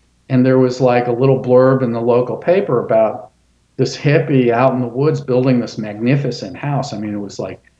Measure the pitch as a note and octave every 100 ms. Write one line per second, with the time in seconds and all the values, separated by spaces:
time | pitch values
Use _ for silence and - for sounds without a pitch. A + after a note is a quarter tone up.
0 | _ _ - B2+ C3 C3 B2+ B2 B2+ A#2+
1 | A#2+ A#2+ C3+ C3+ B2 B2 C3 C3 B2 A#2
2 | A#2 A#2+ B2 A#2 - F#3 G3 B2 G2+ A2
3 | A2 - - _ _ _ _ - C3+ -
4 | C#3+ D#3 C#3 C3+ A#2+ A#2 C3 B2 A#2+ A#2
5 | D3 C#3 - B2 C3 B2 A2 - G#2+ G#2
6 | A#2 C#3+ C3 A#2+ G#2 F2 C#3+ C#3 C#3 G#2
7 | G#2+ G#2 G2+ - G2 F2+ _ _